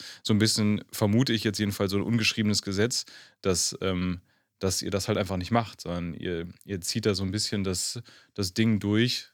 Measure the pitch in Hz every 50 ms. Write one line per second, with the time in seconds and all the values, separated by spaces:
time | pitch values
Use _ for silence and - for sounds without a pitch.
0 | - - - - - - 110 101 110 110 - 110 107 104 104 95 - - - -
1 | 113 101 107 120 139 123 113 107 - 110 101 104 107 101 98 - 104 95 101 101
2 | - 95 117 117 110 - - 113 107 104 101 - - 98 98 98 107 123 - -
3 | - - - - - - _ _ - 95 90 85 - - - - - 95 92 90
4 | 90 90 90 90 - _ _ _ _ _ _ _ 95 92 92 - - - 98 98
5 | - - 107 98 104 98 95 90 90 - 113 - 98 - - - - 87 87 87
6 | 85 85 - - 82 90 87 82 85 90 - - - - 101 90 85 - - 117
7 | 107 110 98 95 98 92 92 107 - - 107 101 95 95 92 - - - - 120
8 | - - - - - _ _ - 98 87 - 113 113 113 110 98 101 101 104 110
9 | 120 127 - - - -